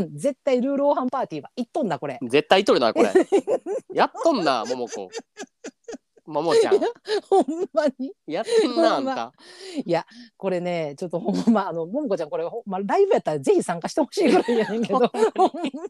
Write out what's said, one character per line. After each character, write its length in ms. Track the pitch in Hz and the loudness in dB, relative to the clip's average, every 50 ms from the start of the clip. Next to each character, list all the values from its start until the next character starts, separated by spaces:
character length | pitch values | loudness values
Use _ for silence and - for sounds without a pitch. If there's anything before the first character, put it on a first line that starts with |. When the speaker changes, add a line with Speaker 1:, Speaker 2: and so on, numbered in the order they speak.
Speaker 1:
ん 160 | 190 156 147 | -2 -2 -6
絶 200 | 147 160 277 269 _ - | -4 -4 -4 -4 _ -2
対 180 | 285 262 247 | 0 0 0
ル 120 | 233 269 277 | 0 0 0
ー 40 | |
ロ 160 | 269 277 285 285 | 0 2 2 2
ー 20 | |
ハ 80 | 302 254 | 2 0
ン 60 | 254 | -2
パ 100 | - 269 | -2 -4
ー 60 | 226 - | -4 -4
テ 80 | - | -6
ィ 20 | 147 | -10
ー 20 | - | -10
は 80 | - - | -12 -8
行 140 | - 233 _ | -8 -8 _
っ 20 | |
と 140 | - 339 277 | -4 -4 -2
ん 40 | 190 | -2
な、 120 | 151 135 | -2 -4
こ 80 | - 143 | -4 -6
れ。 100 | 127 - 135 | -8 -6 -6
Speaker 2:
絶 260 | 117 120 147 147 - | 2 2 2 4 6
対 160 | 196 196 202 | 4 4 6
行 0 | |
っ 20 | |
と 80 | 285 233 | 4 4
る 60 | 160 | 4
な、 120 | 127 110 - | 4 2 4
こ 80 | - - | 2 2
れ。 100 | - - 370 - - 370 370 - 370 480 | 4 4 2 2 4 2 0 2 2 -2
Speaker 1:
<laughs> 400 | - - 339 403 - - - 381 | -2 -2 -4 -6 -6 -8 -6 0
Speaker 2:
や 120 | - - | 0 0
っ 60 | - - - 466 | 0 0 -2 0
と 100 | 330 311 | 0 0
ん 100 | 226 170 | 2 2
な、 220 | 147 131 117 107 | 0 0 0 -2
桃 240 | 117 127 127 123 113 | -4 -6 -6 -6 -8
子。 200 | - 107 98 90 - 453 - _ _ - 392 _ _ _ - - _ _ _ - 440 - _ _ _ _ _ | -8 -12 -12 -10 -12 -14 -14 _ _ -18 -18 _ _ _ -20 -20 _ _ _ -18 -18 -18 _ _ _ _ _
桃 280 | - 151 147 226 339 - | -8 -6 -4 0 2 4
ち 120 | 453 440 | 4 4
ゃ 40 | - | 4
ん。 40 | 392 | 4
Speaker 1:
い 40 | - | 2
や、 80 | 302 453 480 - _ - 427 403 - - | 2 0 -4 -6 _ -4 -4 -4 0 2
ほ 120 | 392 381 | 4 4
ん 40 | 311 - 320 330 381 - - | 4 2 -2 -6 -6 -4 -2
ま 100 | 320 302 285 - - | 0 0 0 -2 -4
に。 160 | 254 277 403 _ _ | -10 -10 -12 _ _
Speaker 2:
や 140 | - 302 370 | -8 -6 -6
っ 40 | - | -4
て 200 | 427 480 453 415 | 0 2 2 2
ん 80 | 262 247 | 2 2
な、 180 | 330 330 - - | 2 2 4 2
Speaker 1:
ほ 40 | - 262 | 2 -2
ん 20 | |
ま。 80 | 269 262 | -4 -4
Speaker 2:
あ 20 | |
ん 0 | |
た。 180 | 240 - - _ _ - - - - 381 381 359 294 - | -6 -8 -10 _ _ -20 -20 -20 -18 -16 -12 -10 -8 -4
Speaker 1:
い 60 | 180 | -2
や、 160 | 196 175 - _ 214 240 240 226 _ - | -2 -2 -2 _ -16 -20 -20 -20 _ -8
こ 100 | - 196 | -6 -4
れ 120 | 185 175 | -4 -4
ね、 340 | 175 180 175 170 160 143 143 | -4 -4 -4 -4 -6 -6 -8
ち 80 | - 190 | -10 -10
ょ 40 | 170 | -6
っ 20 | |
と 100 | 180 165 | -6 -6
ほ 120 | - - 190 | -4 -2 -2
ん 200 | 185 180 233 226 | 0 2 2 2
ま、 160 | 208 196 185 | 2 2 -2
あ 40 | 160 | -4
の、 100 | 170 160 | -6 -6
桃 220 | 170 202 285 311 226 | -4 -4 -4 -2 -2
子 80 | 196 | -2
ち 60 | 165 - | -2 -4
ゃ 40 | |
ん、 40 | 226 | -6
こ 80 | 185 160 | -6 -6
れ 80 | 165 | -6
ほ 140 | 170 - - | -6 -8 -10
ん 20 | - | -10
ま、 140 | 202 185 185 | -8 -6 -6
ラ 180 | 202 196 294 | -4 -2 2
イ 80 | 381 403 | 2 4
ブ 80 | 381 466 | 4 4
や 60 | 226 | 0
っ 40 | - | 0
た 120 | - 156 | -2 -4
ら 60 | 147 | -2
ぜ 120 | 135 - 415 | 0 2 2
ひ 100 | 349 - | 2 2
参 160 | - 170 170 | -2 -6 -6
加 100 | - - | -6 -6
し 60 | - | -2
て 60 | - | -2
ほ 80 | 330 - | -2 -2
し 140 | - 381 370 | 0 0 2
い 60 | 269 | 4
ぐ 120 | - 370 - | 4 4 4
ら 20 | - | 2
い 100 | 240 226 | 2 0
や 120 | 208 - | 0 0
ね 80 | 202 226 | -2 -4
ん 40 | 240 | -2
け 120 | - 196 | 0 2
ど。 60 | 254 | 2
Speaker 2:
<laughs> 360 | 240 - - 233 220 403 - | 2 2 2 2 0 0 2
ほ 120 | - 370 294 | 2 2 2
ん 20 | - | 2
ま 100 | 320 339 | -2 -6
に。 80 | - | -6
Speaker 1:
ほ 120 | - 294 339 | -6 -8 -12
ん 40 | - | -12